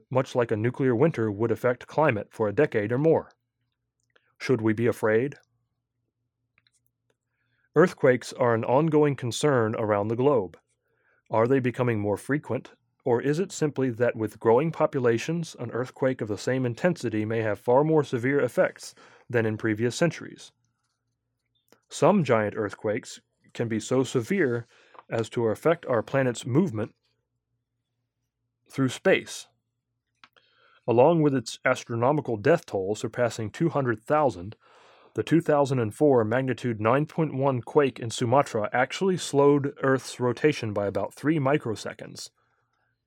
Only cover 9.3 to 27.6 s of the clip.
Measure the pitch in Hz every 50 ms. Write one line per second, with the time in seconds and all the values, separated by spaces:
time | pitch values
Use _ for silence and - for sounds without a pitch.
9.3 | 113 - 151 151 135 120 110 110 117 - 113 104 104 101 101 110 113 120 127 147
10.3 | 143 113 92 87 - - _ _ _ _ _ _ _ _ _ _ _ _ _ -
11.3 | - 110 117 120 139 139 123 123 117 - 123 123 113 104 104 104 98 95 - -
12.3 | 135 151 - - 113 131 - - - _ _ _ _ _ - 135 117 120 123 139
13.3 | 151 165 196 180 - - 156 143 131 135 135 127 113 110 120 120 - 113 110 104
14.3 | - - - 113 113 127 160 165 160 - 156 - - 135 120 120 117 117 - -
15.3 | 165 175 160 - - - 123 113 110 117 131 - - - 139 131 131 - 120 104
16.3 | 101 - - 127 127 131 127 120 113 - - 180 165 - - 113 110 107 107 107
17.3 | 113 113 110 107 101 - - 120 123 135 151 160 160 156 131 - 135 117 117 135
18.3 | 143 143 127 117 - 185 170 - - - - - - - - - - - _ -
19.3 | 120 120 113 110 110 104 - 110 104 107 117 123 - - 170 160 - - - -
20.3 | - - - - _ _ _ _ _ _ _ _ _ _ _ _ _ _ _ _
21.3 | _ _ _ _ _ _ _ _ _ _ _ _ - - 139 160 208 202 139 135
22.3 | 117 110 107 101 - 110 107 98 - - - 107 104 - - - - - _ _
23.3 | _ _ _ _ - - 123 110 113 107 - - 127 131 131 - - 127 110 -
24.3 | 196 196 151 123 120 117 113 _ _ _ _ _ - - - - - 117 110 -
25.3 | - 123 117 110 101 - - 156 170 - - 135 127 110 - - - 135 131 123
26.3 | 117 - - 120 117 156 196 156 110 104 - - _ _ _ _ _ _ _ _
27.3 | _ _ _ _ _ _